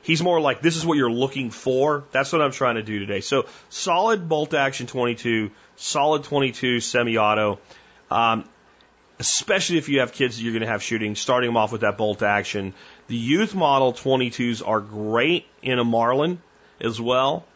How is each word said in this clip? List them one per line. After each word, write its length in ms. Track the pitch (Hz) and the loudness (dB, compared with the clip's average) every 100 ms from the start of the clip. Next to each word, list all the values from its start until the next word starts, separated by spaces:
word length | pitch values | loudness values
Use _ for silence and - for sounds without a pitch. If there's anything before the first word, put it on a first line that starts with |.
he's 180 | - 160 | 0 0
more 180 | 180 170 | 2 2
like, 220 | 147 123 | 2 2
"This 140 | 165 165 | 0 0
is 100 | 165 | 0
what 140 | 151 | 2
you're 100 | 123 | 2
looking 400 | 120 135 135 123 | 2 -2 -2 -8
for." 540 | 101 - 131 147 143 139 | -6 -2 2 2 0 -2
That's 200 | 131 135 | -2 0
what 120 | 165 | 2
I'm 80 | 143 | 0
trying 240 | 131 127 113 | 0 0 0
to 80 | |
do 160 | 107 104 | -4 -6
today. 220 | 98 101 | -4 -6
So 260 | - 139 - - - | 0 -2 -2 -10 -18
solid 600 | - 190 175 214 214 165 | -8 -2 2 2 0 0
bolt 240 | 156 151 | -2 0
action 320 | 151 135 131 120 | 0 0 -2 -8
twenty-two, 640 | 135 120 117 120 113 107 - _ - | -2 -2 -2 0 0 -2 -10 _ -12
solid 480 | - 156 147 151 143 | -6 0 2 0 0
twenty-two 540 | 147 135 120 131 120 | -2 -2 -2 -2 0
semi-auto. 800 | - 127 120 113 107 107 107 98 - - - - _ | 0 0 2 2 2 2 0 -2 -10 -20 -20 -20 _
Um, 340 | 104 117 110 - _ _ _ _ _ _ _ | 2 2 0 -4 _ _ _ _ _ _ _
especially 580 | - - - 190 175 170 | -4 -4 0 0 2 -2
if 120 | 147 | 0
you 100 | 139 | 0
have 140 | 120 | 0
kids 240 | - 123 110 | 0 -2 -2
that 60 | |
you're 100 | 117 | -4
gonna 140 | 113 110 | -4 -2
have 160 | 107 | -4
shooting, 320 | - 113 107 104 | -2 -4 -2 -4
starting 340 | - 127 123 | 0 0 2
'em 80 | 117 | 2
off 140 | 110 | 0
with 100 | 113 | 2
that 160 | 107 101 | 0 0
bolt 240 | 107 101 | -2 0
action. 520 | 104 101 98 104 98 - - - - | 2 2 0 -6 -6 -10 -20 -20 -10
The 80 | 120 | -6
youth 400 | 117 160 220 190 | 0 2 2 0
model 380 | 156 139 131 | 2 4 2
twenty-twos 680 | 120 135 131 123 117 120 113 | 0 0 0 0 -2 -4 -2
are 180 | - 107 | -2 -2
great 680 | 104 104 107 117 139 175 - _ | -2 -8 -2 2 2 0 -4 _
in 180 | 127 123 | -2 0
a 40 | |
Marlin 580 | 117 117 117 131 160 180 _ _ _ _ | 2 2 2 2 0 -4 _ _ _ _
as 220 | 117 117 | -6 -4
well. 440 | 117 127 135 151 - | 0 2 2 -2 -8